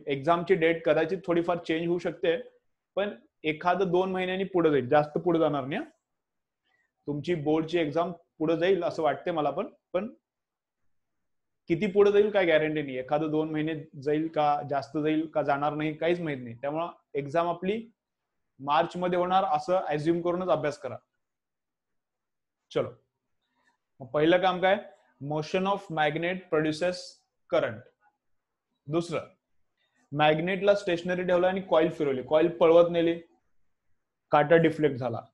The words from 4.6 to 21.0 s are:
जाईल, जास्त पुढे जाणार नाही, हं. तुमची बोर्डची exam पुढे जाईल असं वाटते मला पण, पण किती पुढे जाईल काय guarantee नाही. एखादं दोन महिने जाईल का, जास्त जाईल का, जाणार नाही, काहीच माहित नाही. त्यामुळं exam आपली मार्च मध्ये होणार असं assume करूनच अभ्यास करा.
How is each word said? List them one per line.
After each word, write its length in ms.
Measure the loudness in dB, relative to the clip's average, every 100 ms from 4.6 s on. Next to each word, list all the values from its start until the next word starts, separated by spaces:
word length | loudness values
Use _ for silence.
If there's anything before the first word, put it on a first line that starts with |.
| 2
जाईल, 180 | 2 4
जास्त 300 | 2 2 -2
पुढे 140 | 0 2
जाणार 260 | 2 0
नाही, 160 | -4 -8
हं. 80 | -8 _ _ _ _ _ _ _ _ _ _ _ -10
तुमची 280 | -6 -4
बोर्डची 440 | -2 0 0 0 -2
exam 340 | 0 -2 -4 -6 _ -4
पुढे 180 | 0 2
जाईल 240 | 2 2
असं 180 | 0 -2
वाटते 280 | -2 -2 -2
मला 200 | -2 -2
पण, 180 | -2 -8 -10 _
पण 160 | -6 -6 -14 _ _ _ _ _ _ _ _ _ _ _ _ _ _ -4
किती 160 | -2 0
पुढे 200 | 0 2
जाईल 180 | 2 2
काय 140 | 2 2
guarantee 360 | 2 0 -4
नाही. 140 | -6 -8
एखादं 320 | -4 -4 -2
दोन 200 | -2 -2
महिने 220 | -4 -4 -6 -12 -10
जाईल 260 | -4 -2 -2
का, 180 | -2 0 0 -2
जास्त 260 | -6 -4 -4
जाईल 280 | -2 -2 -2
का, 80 | -2
जाणार 320 | 0 0 -2
नाही, 200 | -2 -4 -2
काहीच 240 | -2 -2
माहित 220 | -4 -6
नाही. 120 | -10 -8
त्यामुळं 300 | -6 -6 -6 -10 _
exam 340 | -8 -4 -2 -2
आपली 320 | -2 -4 -4 -6 _ _ _ _ _ _ -10
मार्च 360 | 0 0 0 -2
मध्ये 220 | -2 0
होणार 260 | 2 2 2 -2
असं 200 | 0 -2
assume 440 | 0 -2 0 0
करूनच 280 | 0 -2 0
अभ्यास 300 | 0 -2 -6
करा. 180 | -10 -14